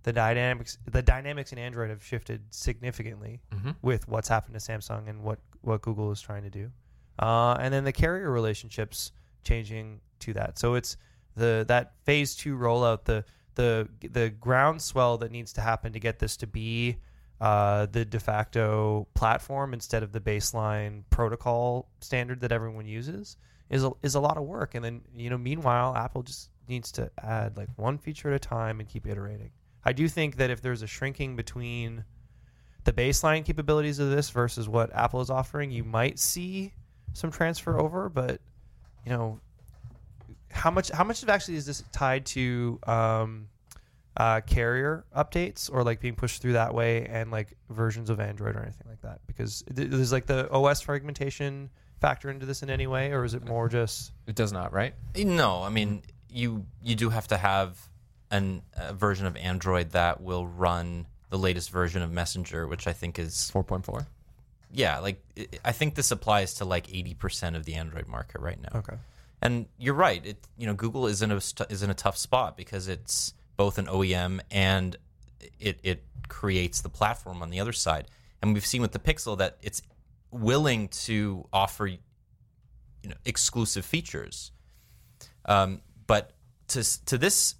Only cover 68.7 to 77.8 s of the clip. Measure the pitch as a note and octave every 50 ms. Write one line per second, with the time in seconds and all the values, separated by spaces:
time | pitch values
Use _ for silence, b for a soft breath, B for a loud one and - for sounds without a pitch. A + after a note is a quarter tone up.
68.7 | - A2+ G#2 - - A#2 b b b b b b b b - - A#2+ A#2+ A2 -
69.7 | _ - A#2+ C3 C#3 D3 F#3 D#3 G2 F2 D#2+ G2+ G#2 - - - - - A#2 G#2+
70.7 | G#2 G2+ A2 A#2 A#2 C3 B2+ G#2+ G#2 F#2+ A2 G#2+ G#2 G2 - - - - G#2 -
71.7 | G#2 F#2+ G2+ G2+ F#2+ - - G2+ - - - - B2+ B2+ A#2+ E2+ - - F2 -
72.7 | G#2 F#2+ F#2 F#2+ F#2 F2 A2+ - - - - - - b b b - - G2+ G2+
73.7 | - - F#2+ D2 F#2 F#2+ G2 F#2 F#2 F2+ F2+ F2+ F#2+ F#2 - - G2 G2 F#2+ F#2+
74.7 | F#2+ F#2+ F#2 F#2 F2 - - - _ _ - - - - - - - - G#2+ G#2
75.7 | F#2+ - - F#2+ F2 - - - - - - - - - - G2+ F#2 F#2 F2 F2
76.7 | - - - E2 - - G#2 G#2 - - - F#2 F2+ F2 E2+ E2 F2+ F#2 G2+ A#2
77.7 | A2+ -